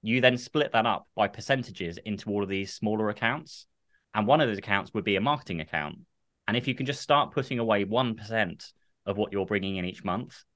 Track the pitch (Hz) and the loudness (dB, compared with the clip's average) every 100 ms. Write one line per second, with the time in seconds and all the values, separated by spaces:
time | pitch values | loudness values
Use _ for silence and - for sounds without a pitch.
0 | 110 123 127 123 - 151 147 117 113 101 | 0 4 6 4 -2 0 2 2 2 0
1 | - - 101 - - 135 120 104 87 85 | -4 0 0 0 -2 -2 -2 -8 -8 -8
2 | - 101 110 101 98 98 98 - 107 107 | -8 -8 -4 -2 -2 -2 -4 -4 -2 0
3 | 107 104 117 143 165 - - _ _ _ | -2 0 -2 -2 -8 -20 -20 _ _ _
4 | _ - 107 147 139 101 - 101 - - | _ -2 4 6 4 0 0 0 0 -4
5 | 104 95 117 147 - 87 78 80 76 76 | 0 2 2 -2 -2 -8 -4 -4 -4 -8
6 | - _ _ _ - 113 127 131 131 143 | -20 _ _ _ -2 -2 -2 -4 -4 -6
7 | - 147 143 - 131 123 113 104 98 113 | 2 4 4 -2 -4 -2 2 2 2 0
8 | 127 110 104 113 98 85 - _ _ _ | 0 -2 -4 -2 -2 -4 -18 _ _ _
9 | - 101 104 98 95 104 95 95 90 - | -6 -2 0 -2 0 -2 -2 -4 -6 -6
10 | 98 92 123 - - | -4 -4 -4 -16 -20